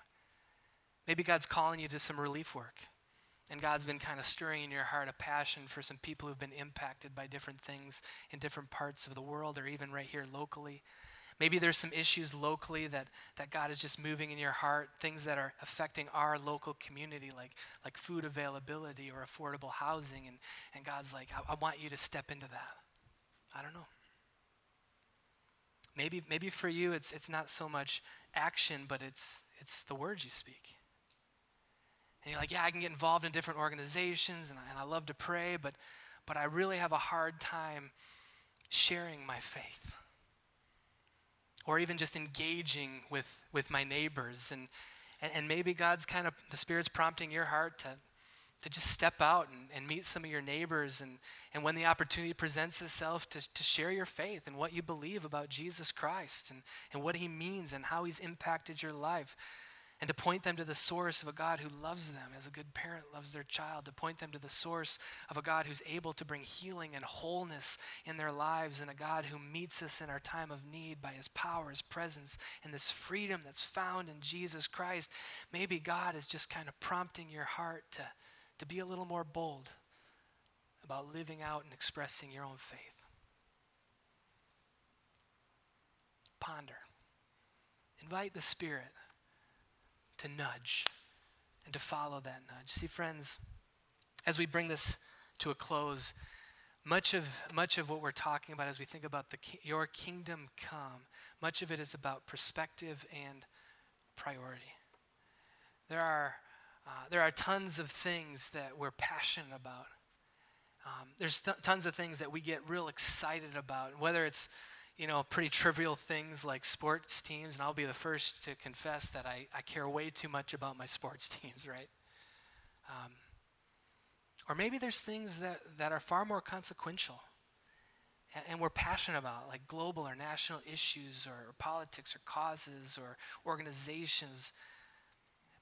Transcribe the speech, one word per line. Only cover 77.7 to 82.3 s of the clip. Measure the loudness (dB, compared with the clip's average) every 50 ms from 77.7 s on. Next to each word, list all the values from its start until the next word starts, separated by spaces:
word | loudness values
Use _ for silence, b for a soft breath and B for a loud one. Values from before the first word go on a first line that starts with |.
| -4 -6 -10 _
to, | -10 -8 -8 -10 -12 B B B B B B B B -14
to | -12
be | -8 -6 -6
a | -4
little | -4 -4 -4 -4
more | -2 -2 -2 -2
bold | -2 -2 -2 -2 -2 -4 -6 -10 -16 -18 -20 _ b b b b b b b b b b b b _ _ _ _ _ _ _ -12
about | -8 -8 -8 -6 -6 -8
living | -8 -8 -8 -8 -8
out | -6 -4 -4 -4 -6
and | -8
expressing | -6 -2 0 0 0 0 -2 -2 -2 -2 -4
your | -6